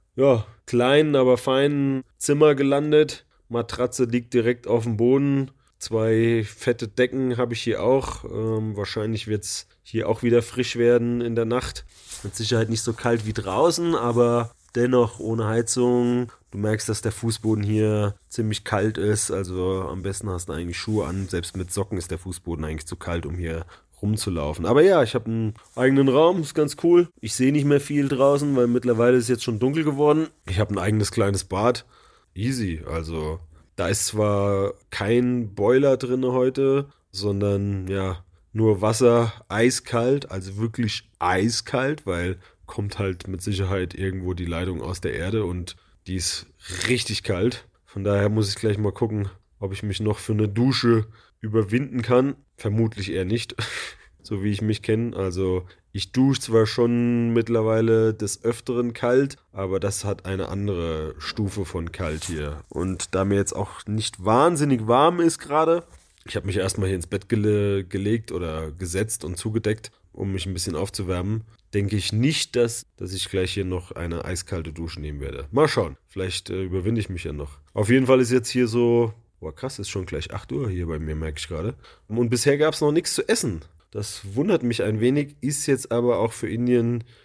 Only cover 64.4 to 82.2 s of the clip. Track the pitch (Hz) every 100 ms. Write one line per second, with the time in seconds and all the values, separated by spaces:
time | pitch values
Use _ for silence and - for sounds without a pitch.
64.4 | 160 165 143 127 110 123 156 175 165 -
65.4 | - 147 160 170 170 - _ _ - -
66.4 | 92 95 95 - 95 95 85 101 - 110
67.4 | 104 104 101 98 90 98 101 113 110 90
68.4 | 85 80 80 80 90 92 107 - 82 92
69.4 | 113 110 107 113 - - _ - 98 95
70.4 | 98 90 98 78 98 - 92 90 95 113
71.4 | - _ _ 104 101 107 - 110 135 156
72.4 | - 123 117 113 - _ 95 92 - 95
73.4 | 92 101 92 90 - - 85 85 - 90
74.4 | - 92 80 78 82 - 76 71 67 65
75.4 | 69 110 151 - 87 67 _ 95 92 85
76.4 | - 95 95 92 92 117 101 90 80 73
77.4 | 71 - _ - 101 127 131 131 120 127
78.4 | 113 123 123 117 120 117 117 107 _ _
79.4 | 80 - 131 - 98 98 90 76 - -
80.4 | - 139 120 90 85 78 78 78 78 76
81.4 | - 78 98 - - - _ 110